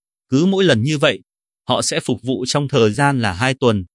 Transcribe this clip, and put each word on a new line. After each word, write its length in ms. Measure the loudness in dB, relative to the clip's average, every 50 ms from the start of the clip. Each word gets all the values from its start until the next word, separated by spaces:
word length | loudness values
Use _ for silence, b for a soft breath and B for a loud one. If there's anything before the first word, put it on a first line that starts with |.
| _ _ _ _ _ _
Cứ 160 | 0 2 2
mỗi 180 | 2 2 2 2
lần 200 | 2 2 2 2
như 140 | 0 0 0
vậy, 240 | 0 0 0 -2 -6 _ _ _ _ _ _ _ _ -2
họ 140 | -2 -2
sẽ 180 | -2 -2 -4 -4
phục 220 | -4 -4 -4 -4 -4
vụ 220 | -4 -4 -4 -4 -4
trong 200 | -2 -2 -2 -2
thời 260 | 0 2 2 2 2
gian 260 | 2 0 2 2 0
là 140 | -2 -2 -2
hai 200 | -2 -2 -2 -2
tuần. 320 | 0 0 0 0 0 -2 -6 _